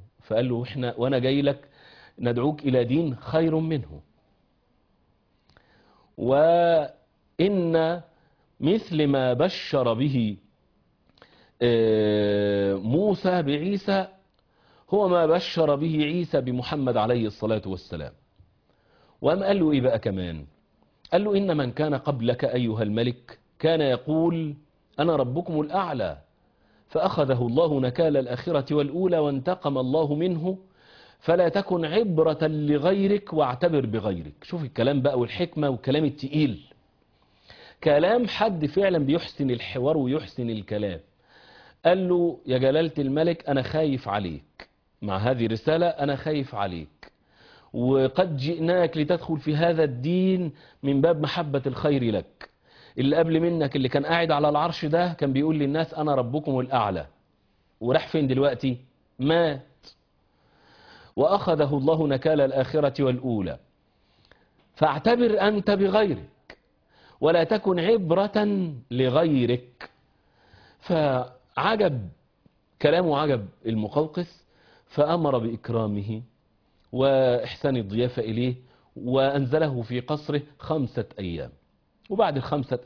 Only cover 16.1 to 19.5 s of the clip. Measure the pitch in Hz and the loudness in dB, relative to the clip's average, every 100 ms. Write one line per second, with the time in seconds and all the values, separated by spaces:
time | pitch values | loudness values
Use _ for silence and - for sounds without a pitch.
16.1 | 175 165 147 127 123 123 151 127 117 113 | -2 -2 -2 -2 -4 -4 -2 0 0 2
17.1 | 123 110 - 107 107 95 92 - 80 71 | 0 -2 -4 -2 -2 -4 -10 -10 -12 -12
18.1 | - _ _ _ _ _ _ _ _ _ | -16 _ _ _ _ _ _ _ _ _
19.1 | _ 139 185 196 | _ 0 0 2